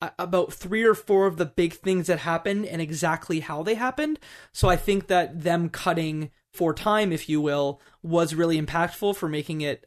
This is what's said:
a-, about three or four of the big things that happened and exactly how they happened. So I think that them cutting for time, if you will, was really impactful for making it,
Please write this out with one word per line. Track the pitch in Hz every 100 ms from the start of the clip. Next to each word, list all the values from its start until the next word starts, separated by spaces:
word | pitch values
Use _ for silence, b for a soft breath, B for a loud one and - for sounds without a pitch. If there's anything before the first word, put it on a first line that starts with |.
a-, | 165 -
about | 175 180 -
three | - 202 220
or | 226 214
four | - 196 196
of | 165
the | 160
big | - 170
things | - 190 185 170
that | 160
happened | 170 165 202 202 208
and | 165
exactly | 156 156 170 160 - 160
how | 151 151
they | 165 226
happened. | 254 262 302 311 B B B
So | - 196
I | 175
think | - 196 -
that | 180 170 165
them | 165 170 165
cutting | - 185 165 160 156 151 - _
for | - 170
time, | 151 214 214 208
if | 160 -
you | 151
will, | 147 143 143 - b b
was | 165 170 170
really | 160 170 160
impactful | 151 165 175 - 202 196
for | 165
making | 151 151 156
it, | 147 -